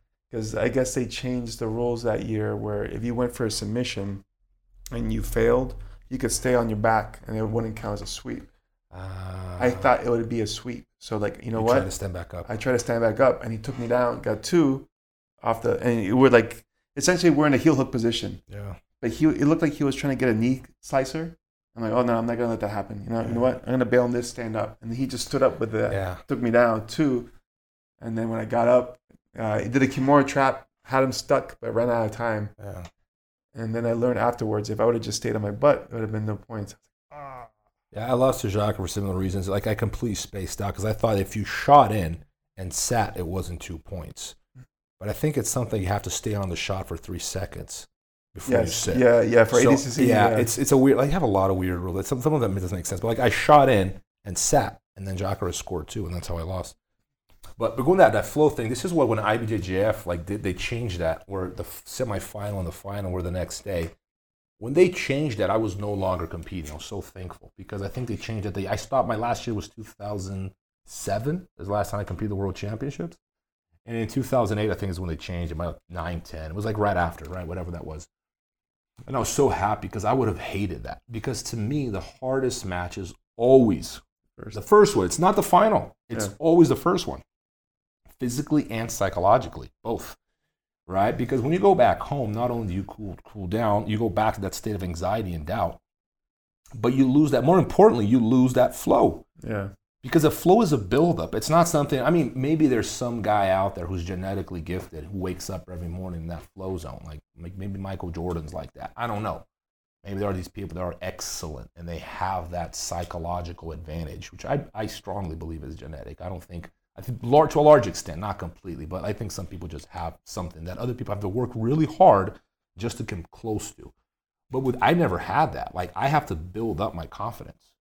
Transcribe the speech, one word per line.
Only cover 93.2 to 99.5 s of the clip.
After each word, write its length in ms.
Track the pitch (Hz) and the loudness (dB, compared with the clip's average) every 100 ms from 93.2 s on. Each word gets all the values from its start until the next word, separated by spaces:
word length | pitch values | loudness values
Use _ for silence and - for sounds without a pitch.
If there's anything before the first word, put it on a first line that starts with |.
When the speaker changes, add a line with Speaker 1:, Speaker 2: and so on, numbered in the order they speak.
Speaker 2:
cool 220 | - 104 92 | -14 -10 -4
down, 400 | 120 113 104 101 | 0 2 0 0
you 100 | 107 | -2
go 140 | 113 | 0
back 240 | 90 110 | 0 0
to 60 | 104 | 0
that 120 | 98 | -6
state 200 | - 110 | -6 -6
of 80 | 101 | -6
anxiety 500 | 90 85 92 113 98 | -6 -4 -2 -2 -4
and 140 | 82 78 | -6 -6
doubt, 340 | 107 85 - _ _ _ _ _ _ _ _ _ | -2 -2 -4 _ _ _ _ _ _ _ _ _
but 180 | 117 120 | -2 0
you 180 | 135 131 | 4 4
lose 200 | 143 151 | 6 6
that. 140 | 127 | 4
More 140 | 127 185 | 6 6
importantly, 460 | 170 - 214 123 | 6 8 8 8
you 160 | 104 127 | 4 4
lose 320 | 110 127 127 | 6 6 6
that 220 | 123 - - | 6 2 2
flow. 480 | - 120 110 - - _ | 2 4 4 2 -10 _
Speaker 1:
Yeah. 260 | - | -8